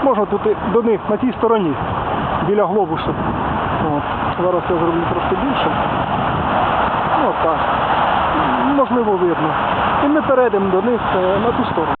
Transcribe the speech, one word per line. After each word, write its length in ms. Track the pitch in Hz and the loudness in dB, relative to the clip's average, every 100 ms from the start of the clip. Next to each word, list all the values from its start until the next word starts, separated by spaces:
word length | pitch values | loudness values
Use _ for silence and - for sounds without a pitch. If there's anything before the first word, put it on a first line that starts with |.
Можна 220 | 277 214 202 | 2 0 0
тут 160 | 202 427 | 0 0
і 100 | 403 233 | -2 0
до 80 | 202 | 0
них, 180 | 233 208 - | 2 0 0
на 80 | 208 | 0
тій 140 | 262 | 0
стороні, 420 | 202 226 220 175 123 - - - - - - 156 | 0 2 2 0 -2 -4 -4 -4 -2 -2 -2 0
біля 180 | 208 190 | 2 2
глобусу. 480 | 202 180 160 - 151 - - - - - - 160 147 | 2 0 -2 -2 -2 -2 -2 -2 -2 -2 -2 0 -2
От. 80 | 139 - - - 180 | -2 -4 -4 0 0
Зараз 160 | 180 - | 0 0
я 60 | 175 | 0
зроблю 260 | 165 165 170 | 2 0 0
трошки 220 | 180 - 185 277 | -2 -2 -2 0
більше. 220 | 220 - - - - - - - - - - - - - - - - | 0 0 -2 -2 -2 -2 -2 -2 -2 -2 0 0 0 0 0 0 0
Ну, 60 | 269 | 0
от 60 | - | 0
так. 140 | 160 160 - - - - - - - 311 - 254 254 277 | 0 0 0 -2 0 0 0 0 0 0 0 0 2 2
Можливо, 360 | 262 247 226 | 2 2 2
видно. 380 | 190 175 156 156 143 - - - - 285 | 2 2 2 0 0 -2 0 0 0 2
І 20 | |
ми 140 | 311 | 2
перейдемо 440 | - 262 247 202 196 | 2 2 4 2 2
до 100 | 185 | 2
них, 200 | 214 233 - 190 | 2 0 0 0
е, 200 | 185 196 226 | 2 2 0
на 60 | |
ту 120 | 240 233 | 0 -2
сторону. 220 | - 160 - | 0 -2 -4